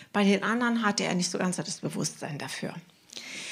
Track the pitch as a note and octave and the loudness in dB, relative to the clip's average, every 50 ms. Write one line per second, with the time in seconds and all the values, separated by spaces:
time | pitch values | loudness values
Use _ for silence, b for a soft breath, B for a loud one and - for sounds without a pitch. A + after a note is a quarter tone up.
0 | B B B G#3 G3+ G3 G3+ F#3+ - G3+ A3 A#3+ B3 A#3+ A#3 A#3 A3+ G#3 G#3 G#3 | B B B 4 6 6 6 6 4 2 2 2 2 2 2 4 2 2 2 2
1 | F#3 D#3+ - F3+ F3 - - - - F3+ F3+ - - - - - - D3+ D#3 - | 0 0 2 2 0 0 0 0 0 0 0 -2 -4 -4 -6 -6 -6 -6 -4 -2
2 | - - - - - - D3 C3+ C3 C#3 - - - - - E3+ - - - B | -4 -4 -4 -6 -8 -8 -8 -8 -8 -8 -8 -6 -8 -8 -8 -10 -14 -18 -20 B
3 | B B B B B B B B B B | B B B B B B B B B B